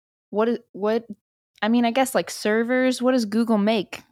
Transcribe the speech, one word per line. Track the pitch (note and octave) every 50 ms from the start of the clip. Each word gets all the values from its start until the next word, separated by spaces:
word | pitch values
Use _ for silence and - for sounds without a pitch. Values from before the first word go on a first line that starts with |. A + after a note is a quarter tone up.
| _ _ _ _ _ -
what | - G#3 A3 A#3
i-, | A#3 - - _ -
what, | F3+ G3 G#3+ A3+ A#3 A3+ - G#3+ _ _ _ _ _ _ _ _ -
I | G#3 G#3+
mean, | A#3 A#3+ A#3+
I | A#3
guess, | A3+ C4+ C4 - -
like, | F#3+ E3+ -
servers, | - - - G#3+ G#3+ A3+ A#3 A#3 B3+ B3+ B3+ C4 B3 B3 A#3+
what | B3+ C4
does | B3+ A3+
Google | G3+ G#3 A3+ A#3 A3 A3+ G#3
make | G3+ G#3+ A#3 G#3+ E3+ - - - - _